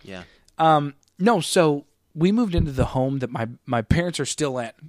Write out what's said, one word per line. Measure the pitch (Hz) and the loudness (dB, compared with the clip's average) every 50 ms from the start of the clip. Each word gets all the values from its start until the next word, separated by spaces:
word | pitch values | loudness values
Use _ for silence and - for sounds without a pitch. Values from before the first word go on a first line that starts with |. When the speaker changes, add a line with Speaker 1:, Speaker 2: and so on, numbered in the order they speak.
Speaker 1:
Yeah. | - 98 95 90 85 - _ _ _ _ _ - | -16 -14 -14 -14 -14 -18 _ _ _ _ _ 2
Speaker 2:
Um, | 160 160 156 147 143 143 - _ _ _ _ - | 4 4 4 4 2 -2 -8 _ _ _ _ 0
no, | 180 233 233 170 | 2 2 2 2
so | 151 - - 190 165 156 147 143 - _ _ _ _ _ - | 0 0 2 4 4 4 2 0 -4 _ _ _ _ _ -2
we | 151 170 190 | 0 2 2
moved | 214 240 240 190 170 | 4 2 0 0 0
into | 170 165 147 | 0 -2 0
the | 131 131 120 | 0 -2 -2
home | - - 131 131 135 139 135 | 0 -2 -2 -2 -2 -2 -4
that | 127 120 | -4 -6
my, | 127 120 113 117 123 - _ | -6 -6 -6 -6 -8 -12 _
my | 135 123 117 | -4 -2 0
parents | 107 - 147 170 175 175 - - | 0 2 0 0 0 -2 -4 -6
are | 135 | -6
still | - - - 151 139 127 123 | -6 -4 -4 -4 -4 -2 -4
in, | 117 110 - _ 151 | -6 -8 -10 _ -20